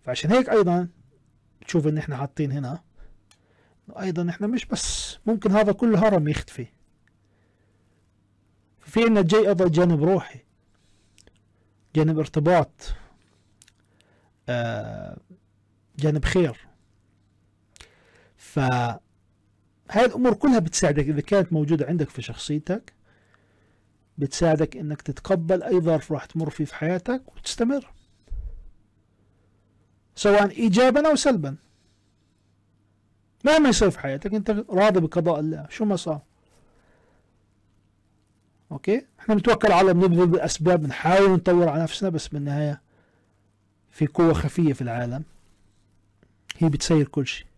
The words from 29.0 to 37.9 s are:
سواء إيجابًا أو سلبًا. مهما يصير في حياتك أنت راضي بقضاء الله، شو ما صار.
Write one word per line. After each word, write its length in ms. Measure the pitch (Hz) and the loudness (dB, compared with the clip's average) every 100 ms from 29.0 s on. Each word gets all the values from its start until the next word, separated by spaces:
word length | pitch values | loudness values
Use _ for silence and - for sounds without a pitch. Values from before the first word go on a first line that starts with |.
| _ _ _ _ _ _ _ _ _ _ _ | _ _ _ _ _ _ _ _ _ _ _
سواء 340 | - 208 202 202 | -2 4 4 4
إيجابًا 600 | - 226 185 254 262 311 | 0 2 6 6 4 4
أو 60 | |
سلبًا. 400 | 285 285 220 143 147 _ _ _ _ _ _ _ _ _ _ _ _ _ _ _ _ _ _ | 4 2 0 -2 -10 _ _ _ _ _ _ _ _ _ _ _ _ _ _ _ _ _ _
مهما 240 | 277 320 285 | 2 4 4
يصير 200 | 214 202 | 4 2
في 100 | - | 0
حياتك 340 | 139 139 202 | -8 -6 -4
أنت 160 | 214 208 208 - | -4 -2 -4 -2
راضي 300 | 185 214 190 | 2 4 4
بقضاء 400 | 156 180 170 151 | 0 -2 -2 -2
الله، 280 | 156 156 147 | -4 -8 -12
شو 160 | - | -6
ما 100 | 214 | -4
صار. 260 | 185 170 151 _ _ _ _ _ _ _ _ _ _ _ _ _ _ _ _ _ | -4 -4 -8 _ _ _ _ _ _ _ _ _ _ _ _ _ _ _ _ _